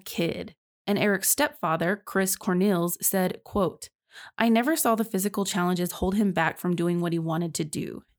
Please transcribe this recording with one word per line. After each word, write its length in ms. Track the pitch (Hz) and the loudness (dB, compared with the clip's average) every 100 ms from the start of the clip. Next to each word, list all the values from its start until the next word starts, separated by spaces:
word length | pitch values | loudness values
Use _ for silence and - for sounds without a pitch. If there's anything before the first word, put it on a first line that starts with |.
kid. 500 | - - 170 - - - _ _ - | -4 -2 -2 -2 -10 -16 _ _ -2
And 120 | 208 | 2
Eric's 320 | 208 196 - | 2 2 2
stepfather, 720 | - - - 165 165 170 202 | 2 0 -2 -2 0 0 -2
Chris 320 | - 190 185 - | -2 0 0 0
Cornels, 640 | - 180 208 180 170 - | 0 2 4 4 0 -2
said, 400 | - 190 185 - | -2 0 0 -2
quote, 460 | - 214 170 - - _ _ - - - | -6 0 0 -2 -14 _ _ -20 -18 0
"I 120 | 233 | 4
never 260 | 226 247 320 | 4 4 2
saw 180 | 254 | 2
the 80 | 220 | 2
physical 440 | 220 190 202 202 190 | 0 -2 -2 -2 -2
challenges 460 | 196 180 180 180 | 0 0 0 -2
hold 220 | - 180 | -2 -2
him 180 | 202 202 | 2 2
back 260 | 170 160 - | 2 0 0
from 180 | 180 170 | -2 0
doing 240 | 170 175 | 0 0
what 140 | 170 | 0
he 40 | 165 | -2
wanted 360 | 160 160 170 | -2 -2 -2
to 100 | 156 | -4
do," 380 | 156 - - - - | -4 -4 -6 -10 -16